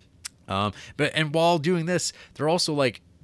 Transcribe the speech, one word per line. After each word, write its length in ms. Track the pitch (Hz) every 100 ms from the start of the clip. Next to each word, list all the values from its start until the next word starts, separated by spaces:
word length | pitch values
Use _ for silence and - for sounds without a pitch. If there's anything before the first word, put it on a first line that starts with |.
| _ _ - - -
Um, 240 | 98 104 - - -
but, 140 | 147
and 220 | 151 156
while 240 | 160 170 175
doing 280 | 151 175 160
this, 260 | 175 - - -
they're 140 | - 147
also, 240 | 175 -
like, 280 | 147 131 - - _